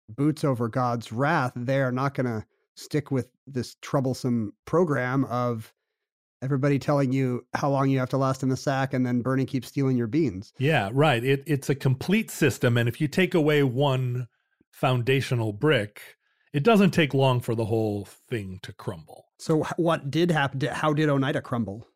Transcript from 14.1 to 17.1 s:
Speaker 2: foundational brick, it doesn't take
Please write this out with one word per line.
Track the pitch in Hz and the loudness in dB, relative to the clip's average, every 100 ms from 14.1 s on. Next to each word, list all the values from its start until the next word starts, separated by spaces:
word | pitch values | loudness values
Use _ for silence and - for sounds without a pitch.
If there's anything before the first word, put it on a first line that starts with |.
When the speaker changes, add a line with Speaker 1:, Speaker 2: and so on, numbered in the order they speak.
| 123 120 _ _ _ _ | -6 -8 _ _ _ _
Speaker 2:
foundational | - 135 127 117 135 - 123 110 | -2 0 2 2 0 0 -2 -2
brick, | 101 151 131 101 - - _ _ _ _ | 0 2 2 0 -8 -20 _ _ _ _
it | 147 | 0
doesn't | 143 214 196 | 4 6 6
take | - 143 | 4 2